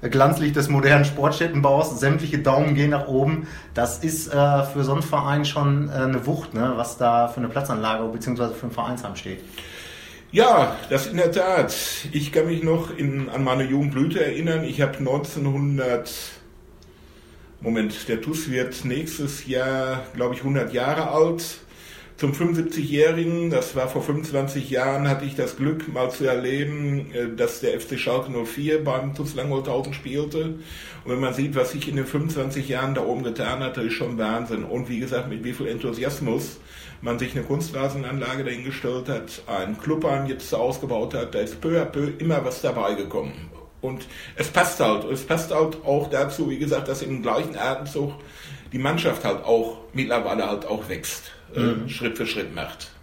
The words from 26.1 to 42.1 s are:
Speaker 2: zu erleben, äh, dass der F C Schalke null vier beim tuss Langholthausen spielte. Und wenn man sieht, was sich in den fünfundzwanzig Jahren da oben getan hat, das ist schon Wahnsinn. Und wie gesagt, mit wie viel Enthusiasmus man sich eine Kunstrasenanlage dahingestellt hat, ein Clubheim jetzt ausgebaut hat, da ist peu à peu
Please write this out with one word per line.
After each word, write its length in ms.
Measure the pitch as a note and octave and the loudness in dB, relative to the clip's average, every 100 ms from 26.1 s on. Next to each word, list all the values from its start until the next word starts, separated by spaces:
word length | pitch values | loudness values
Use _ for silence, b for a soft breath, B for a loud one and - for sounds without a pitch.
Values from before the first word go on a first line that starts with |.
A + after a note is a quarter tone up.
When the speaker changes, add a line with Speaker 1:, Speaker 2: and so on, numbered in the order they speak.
Speaker 2:
zu 140 | - C3+ | 2 2
erleben, 840 | B2 B2+ C#3 D3 D3 C#3+ C#3 B2 | 2 0 0 -2 -2 -2 -2 -2
äh, 200 | A#2+ A#2 | -4 -4
dass 280 | A2+ A#2+ - | 0 0 0
der 140 | B2 A#2 | 0 0
F 120 | - | -4
C 100 | C3 | -4
Schalke 320 | - B2+ B2+ | 0 0 0
null 160 | B2 A2+ | -4 -4
vier 380 | - D3 D#3 | -2 0 2
beim 320 | C#3+ B2+ C#3 C#3 | 2 0 -2 -4
tuss 200 | C#3+ - | -6 -4
Langholthausen 580 | C#3 C3+ C3+ B2+ C#3 | -2 -2 0 -2 -2
spielte. 640 | C#3 C3+ C#3 D3 D#3 D#3 D#3+ B B B B - | -6 -4 -4 -2 -2 -4 -6 B B B B -4
Und 60 | |
wenn 100 | B2 | 0
man 120 | C3 | 0
sieht, 220 | A#2+ C#3 C3+ | 0 0 2
was 160 | B2+ | 0
sich 160 | D3 - | -2 -4
in 80 | C#3 | -2
den 100 | C3+ | -2
fünfundzwanzig 640 | D3 D#3+ - - C#3 B2+ | -2 -2 -2 -2 -4 -4
Jahren 260 | B2+ C3+ | -2 0
da 80 | C3 | 0
oben 220 | A2+ B2 | 0 -2
getan 400 | B2+ A2 A2+ C3 | -4 -4 -4 -2
hat, 140 | C3 B2+ | -4 -2
das 80 | A2+ | -4
ist 80 | |
schon 240 | - B2 A#2 | -2 -4 -2
Wahnsinn. 480 | G#2+ A2+ A#2+ A2 G2+ | -2 -2 -2 -6 -4
Und 240 | B2 C3+ | -4 -4
wie 100 | A#2 | -4
gesagt, 300 | B2+ B2+ A#2+ | -2 -4 -4
mit 160 | A2 A#2+ | -6 -6
wie 80 | |
viel 160 | A2+ C3+ | -6 -6
Enthusiasmus 880 | A2+ B2+ A2+ C3 C#3+ C3 B2 - - B B B B | -4 -4 -2 -4 -2 -2 -2 -2 -12 B B B B
man 160 | A#2+ A#2+ | -4 -2
sich 140 | B2+ C#3 | -2 -4
eine 80 | A2 | -2
Kunstrasenanlage 960 | C#3+ E3 C3+ C#3 C3+ B2+ C#3 B2 C3 | -2 -2 -2 -2 -2 -6 -4 -4 -4
dahingestellt 640 | C3+ A#2+ B2+ C3+ B2+ B2+ B2 | -4 -6 -8 -4 -4 -4 -4
hat, 340 | B2 A2 - - | -6 -6 -14 -6
ein 300 | G#2 F#2+ G#2+ | -4 -4 -4
Clubheim 480 | - D#3 D#3+ C#3 C3+ | -2 0 2 0 0
jetzt 280 | C3 - | -6 -4
ausgebaut 600 | A#2+ A#2+ B2+ B2 A#2 A2+ | 0 0 0 -2 -2 0
hat, 200 | C3 A#2 | -2 -2
da 60 | A2 | -2
ist 220 | G#2+ - | -2 -2
peu 200 | D#3+ E3 | 0 2
à 40 | - | 2
peu 260 | C#3+ C#3+ | 0 -2